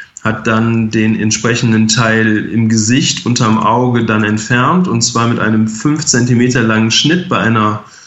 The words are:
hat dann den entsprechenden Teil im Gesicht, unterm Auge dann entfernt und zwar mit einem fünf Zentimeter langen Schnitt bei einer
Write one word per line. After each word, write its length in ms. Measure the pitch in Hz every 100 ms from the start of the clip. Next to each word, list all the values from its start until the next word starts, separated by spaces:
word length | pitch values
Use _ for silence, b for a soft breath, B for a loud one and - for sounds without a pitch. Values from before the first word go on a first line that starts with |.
| B B
hat 240 | 113 110 117
dann 420 | 110 113 113 110
den 300 | 113 110 104
entsprechenden 680 | 107 107 117 120 123 113 110
Teil 600 | 123 113 110 110 107 98
im 160 | 107 110
Gesicht, 580 | 113 107 127 180 - -
unterm 340 | 120 113 107
Auge 440 | 101 120 123 123 113
dann 180 | 107
entfernt 640 | 104 107 - 123 131 180 180
und 140 | 117
zwar 260 | 113 117 117
mit 120 | 113
einem 280 | 101 110 110
fünf 380 | 110 147 156 -
Zentimeter 580 | 123 120 120 127 127
langen 280 | 113 110 113
Schnitt 380 | 117 143 175 180
bei 80 | 107
einer 460 | 104 113 107 107 B B